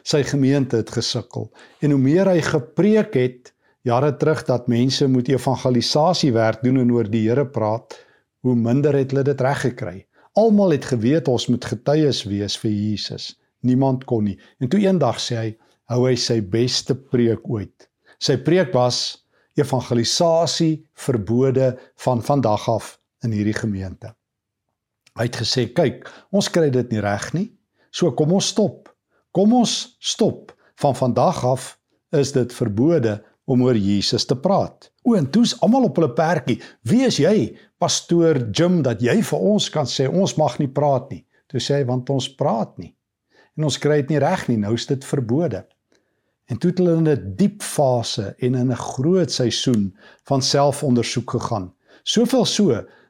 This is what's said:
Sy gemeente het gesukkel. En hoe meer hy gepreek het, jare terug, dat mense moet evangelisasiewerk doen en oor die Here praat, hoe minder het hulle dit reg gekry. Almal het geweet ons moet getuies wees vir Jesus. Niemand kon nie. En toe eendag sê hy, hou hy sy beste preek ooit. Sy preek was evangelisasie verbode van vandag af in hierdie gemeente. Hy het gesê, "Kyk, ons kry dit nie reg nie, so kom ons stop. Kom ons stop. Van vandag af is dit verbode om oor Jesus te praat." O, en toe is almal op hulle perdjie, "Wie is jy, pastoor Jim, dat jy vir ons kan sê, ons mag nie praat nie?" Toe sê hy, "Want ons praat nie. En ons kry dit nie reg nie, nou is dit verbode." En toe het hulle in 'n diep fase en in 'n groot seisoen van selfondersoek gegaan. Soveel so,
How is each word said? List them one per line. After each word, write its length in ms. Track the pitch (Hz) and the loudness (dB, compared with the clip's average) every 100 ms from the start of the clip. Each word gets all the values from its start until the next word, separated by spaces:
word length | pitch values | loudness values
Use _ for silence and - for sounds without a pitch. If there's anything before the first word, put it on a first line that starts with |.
| - | -2
Sy 140 | 151 131 | -2 0
gemeente 540 | 143 131 143 131 113 | 2 2 2 0 -2
het 100 | 107 | -2
gesukkel. 560 | 117 - 120 - 113 110 - - _ | -6 -4 -6 -8 -12 -14 -18 -20 _
En 120 | 147 | 0
hoe 60 | 139 | 4
meer 280 | 131 175 190 | 4 4 4
hy 120 | 170 | 2
gepreek 720 | - 151 - - 208 214 208 127 | 2 -2 -2 0 4 4 2 0
het, 340 | 127 - - _ _ _ 123 | 0 -4 -20 _ _ _ 0
jare 220 | 120 147 - | 2 2 0
terug, 220 | 151 151 - | 0 0 -2
dat 220 | 123 - | -2 0
mense 380 | 117 131 135 139 | 2 2 2 2
moet 220 | 127 123 | 2 0
evangelisasiewerk 1300 | 131 135 123 131 123 - 151 170 170 151 113 113 110 127 | -2 0 -2 0 0 0 2 2 2 2 2 2 0 0
doen 160 | 131 | 2
en 100 | 120 | 2
oor 160 | 120 104 | 2 0
die 160 | 113 107 | 0 0
Here 200 | 127 135 | 0 -2
praat, 480 | 113 107 113 - - _ _ _ _ | -2 -4 -4 -8 -20 _ _ _ _
hoe 100 | 123 120 | 0 0
minder 360 | 117 139 143 | 2 2 2
het 200 | 139 131 | 0 0
hulle 100 | 135 139 | 0 -2
dit 200 | 135 127 | 0 -2
reg 160 | 143 | -2
gekry. 320 | 131 - 90 95 - _ _ 202 | -4 -6 -10 -12 -18 _ _ 2
Almal 380 | 226 208 190 143 | 4 4 4 0
het 140 | - | 0
geweet 400 | 120 117 160 156 | 0 2 2 0
ons 180 | 117 - | -2 0
moet 140 | 117 | -2
getuies 580 | - 117 143 156 147 113 98 | -4 -4 0 2 2 0 -4
wees 300 | 101 101 - | -4 -4 -4
vir 140 | 110 | -4
Jesus. 580 | 104 107 101 - - - - _ _ 123 | -2 -2 -4 -8 -12 -14 -18 _ _ 0
Niemand 380 | 127 135 131 - | 2 2 -2 -2
kon 220 | 117 104 | -2 -2
nie. 80 | 98 - _ | -6 -14 _
En 80 | 131 | -2
toe 120 | 196 | 2
eendag 340 | 190 180 123 - | 2 2 0 -2
sê 180 | - 113 | -6 -6
hy, 80 | 113 110 _ _ - | -6 -10 _ _ -4
hou 140 | 123 | 0
hy 100 | 127 120 | 2 0
sy 180 | - 113 | 0 -2
beste 500 | 92 113 127 - - | 0 0 0 -2 -4
preek 540 | - - 123 117 107 - | -6 -2 0 2 0 -4
ooit. 400 | 107 90 _ _ _ _ _ | -6 -8 _ _ _ _ _
Sy 160 | - 131 | -2 -2
preek 300 | 156 180 139 127 | 2 2 2 2
was 480 | 123 - - - _ _ _ - | 0 0 -6 -10 _ _ _ -4
evangelisasie 1300 | 131 127 - 120 113 - 170 165 170 - 160 156 - | -2 -4 -2 -2 0 0 2 2 0 0 0 -2 -8
verbode 800 | - - 117 95 120 135 127 131 127 - - | -8 -4 -2 0 2 2 2 0 -2 -12 -6
van 180 | 131 120 | -2 -2
vandag 460 | 127 143 113 104 - | 0 0 2 0 -2
af 240 | 110 - - _ _ 120 | -4 -6 -18 _ _ -4
in 80 | |
hierdie 220 | 104 104 107 | -2 -2 -2
gemeente. 560 | 113 95 95 - 104 - _ _ _ _ _ _ _ _ _ - | -4 -6 -8 -12 -18 -20 _ _ _ _ _ _ _ _ _ -6
Hy 80 | 120 | -4
het 100 | - | -4
gesê, 300 | 107 131 117 | -2 -2 0
"Kyk, 320 | 175 139 - - - _ | 0 0 -2 -12 -20 _
ons 180 | 196 - | -2 0
kry 220 | 180 151 | 0 2
dit 200 | 123 120 | 0 -2
nie 80 | 107 | -2
reg 320 | 101 104 - | -2 -4 -4
nie, 160 | 160 214 - _ _ _ | -6 -6 -10 _ _ _
so 220 | - 170 | -2 0
kom 200 | 139 151 | 2 2
ons 140 | 190 - | 2 0
stop. 420 | - 185 - - _ _ _ _ | 0 -2 -4 -18 _ _ _ _
Kom 200 | 185 208 | 2 4
ons 440 | 247 208 - - _ | 4 2 -2 -10 _
stop. 540 | - - 185 - - _ _ - | -8 -2 -2 -2 -12 _ _ -2
Van 180 | 143 | -2
vandag 500 | 123 127 110 165 160 | 2 0 2 0 0
af 340 | 127 131 - - _ _ _ | -2 -2 -6 -20 _ _ _
is 200 | 151 139 | 0 0
dit 200 | 131 120 | 0 -2
verbode 680 | - 117 101 151 165 113 101 - _ | -2 -2 0 2 2 0 -4 -10 _
om 180 | - 127 | 0 2
oor 120 | 127 | 4
Jesus 520 | 113 98 101 - 123 - | 4 2 0 0 -2 -2
te 100 | 131 | -2
praat." 540 | 185 180 98 - - _ | 0 0 -2 -8 -20 _
O, 100 | 240 | 0
en 160 | 208 131 | 0 2
toe 120 | 226 | 2
is 180 | 233 - | 2 2
almal 240 | - 269 | 2 2
op 120 | 208 175 | 2 2
hulle 180 | 156 | 0
perdjie, 460 | - 160 156 - 104 - _ | 0 0 0 -2 -4 -6 _
"Wie 220 | 113 233 254 | 0 2 2
is 100 | - | 2
jy, 400 | 160 214 107 - _ _ | 2 2 0 -6 _ _
pastoor 680 | 160 - - 170 165 139 113 | -2 -2 0 2 4 2 -2
Jim, 300 | 123 175 180 | 0 2 2
dat 180 | 127 110 | 0 0
jy 220 | 120 208 | 2 2
vir 160 | - 151 | 0 0
ons 300 | 190 208 - | 2 0 0
kan 180 | 156 127 | -4 -2
sê, 220 | - 135 | -2 0
ons 280 | 170 165 - | 0 0 0
mag 220 | 147 - | 0 0
nie 100 | 139 | -4
praat 420 | 139 147 131 135 | 0 0 0 -2
nie?" 140 | 92 - _ _ | -14 -16 _ _
Toe 120 | 127 | -6
sê 140 | - 143 | -2 -2
hy, 60 | |
"Want 260 | 123 127 127 | 0 -2 -2
ons 180 | 139 - | -4 -4
praat 500 | - 143 220 - - | -4 -2 -2 -4 -10
nie. 160 | 82 _ _ _ _ _ _ - | -18 _ _ _ _ _ _ -4
En 80 | |
ons 140 | 151 - | -4 0
kry 180 | 147 151 | 0 0
dit 80 | 139 | 0
nie 80 | 151 | 0
reg 300 | 147 185 - | 2 0 -2
nie, 80 | 113 | -2
nou 180 | 101 | 0
is 120 | 117 - | -2 -2
dit 180 | 131 | -6
verbode." 600 | - 139 110 139 165 92 - _ _ _ _ _ _ _ - | -4 -4 -2 -2 -2 -4 -12 _ _ _ _ _ _ _ -10
En 120 | 120 | -2
toe 120 | 175 | 0
het 80 | 180 | 2
hulle 180 | 175 165 | 2 4
in 120 | 156 | 2
'n 260 | 127 95 95 | 0 -2 0
diep 260 | 202 - | 0 0
fase 720 | - - 135 120 - - 101 - | -6 0 2 2 -2 -6 -8 -4
en 160 | 127 | -2
in 160 | 127 127 | 0 0
'n 60 | 117 | -2
groot 560 | - 131 156 185 151 | -6 -2 0 2 0
seisoen 640 | - 120 - 135 113 95 - - _ | 0 -2 0 0 0 0 -6 -20 _
van 180 | - 135 | -4 -2
selfondersoek 880 | 131 143 143 135 143 120 - 123 - | 0 2 2 0 0 0 0 -4 -4
gegaan. 420 | 123 - 107 90 - _ - | -6 -4 -6 -8 -16 _ -10
Soveel 420 | - 214 240 262 | -2 0 2 2
so, 400 | 180 - 190 101 - - | 0 2 2 2 -4 -18